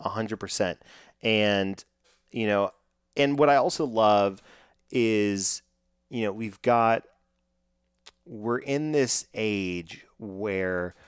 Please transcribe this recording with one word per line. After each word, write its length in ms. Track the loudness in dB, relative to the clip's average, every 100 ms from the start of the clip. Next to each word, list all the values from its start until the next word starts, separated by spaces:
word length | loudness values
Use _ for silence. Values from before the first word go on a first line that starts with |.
a 80 | -8
hundred 300 | -6 -6 -8
percent. 420 | -6 -4 -2 -4 _ -20 -20 _
And, 600 | 0 2 4 2 0 -6 -14 _ _ _ _
you 160 | -4 0
know, 240 | 2 0 -4 _ _ _ 0
and 220 | 0 4
what 100 | 4
I 80 | 4
also 280 | 2 -2
love 580 | -2 2 4 6 4 -2 -14 -20 _ _ _
is, 720 | 0 2 2 2 0 -2 -6 _ _ _ _ _
you 140 | -4
know, 80 | -4
we've 280 | -4 -8 -4
got, 420 | 2 4 4 2 -2 _ _ _ _ _ _ _ _ _ -20 -20 -18
we're 320 | -8 -4 -4
in 340 | -2 -4 0
this 340 | 0 0 -2 -6
age 720 | -4 -2 -2 -2 -6 -8 -16 _ -18
where 760 | -14 -8 -4 -2 -2 -2 -6 -10